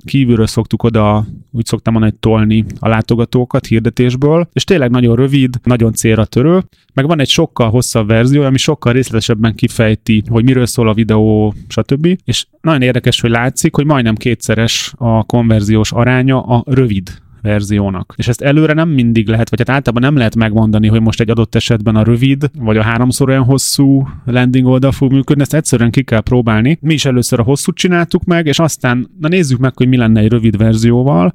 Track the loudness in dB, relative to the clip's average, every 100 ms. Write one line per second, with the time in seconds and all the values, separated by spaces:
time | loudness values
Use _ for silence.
0 | -4 0 2 2 0 -2 -4 -2 0 0
1 | 2 0 -2 -10 -12 -8 -6 -4 -2 0
2 | 0 0 0 2 2 0 -2 -4 -2 0
3 | 0 -2 0 -2 -2 -4 -2 -2 -2 0
4 | -2 0 0 0 0 -4 0 0 2 2
5 | 2 2 2 2 0 -2 -2 0 0 0
6 | 0 0 0 0 2 2 -2 _ _ -4
7 | -2 0 0 0 -2 0 0 0 0 -2
8 | 0 2 2 2 2 0 0 -2 0 0
9 | 0 -2 -2 0 -2 0 -2 0 0 0
10 | 0 -2 0 0 2 2 0 0 0 0
11 | 0 2 2 2 0 -4 -10 -6 -4 0
12 | 0 -2 -4 -6 -8 _ -2 0 0 0
13 | 0 0 0 0 -2 -2 -4 -2 0 0
14 | 0 -2 -2 -4 -2 -2 -2 -4 -8 -6
15 | -2 0 0 0 2 0 2 0 0 -2
16 | 0 0 0 0 0 -2 0 0 0 -2
17 | -6 -16 _ -10 -4 -2 0 -2 -2 -4
18 | -8 -8 -4 -2 0 2 2 0 0 0
19 | 2 0 0 0 -2 -2 -2 -2 -2 0
20 | 0 2 0 0 0 0 0 2 2 2
21 | 0 0 -2 0 0 -2 0 -2 0 0
22 | 2 2 0 0 -4 -4 -2 0 0 0
23 | 0 0 0 2 2 0 0 0 2 2
24 | 0 -8 -4 0 2 2 2 2 0 0
25 | 0 0 0 0 0 -2 0 0 2 0
26 | 0 -2 0 0 2 0 0 0 -2 -2
27 | 0 0 0 0 0 -2 -2 -2 0 0
28 | 0 -2 0 0 0 0 0 0 -2 -2
29 | -4 -6 -2 0 0 0 0 0 0 2
30 | 2 2 2 2 0 2 2 2 2 2
31 | 2 0 0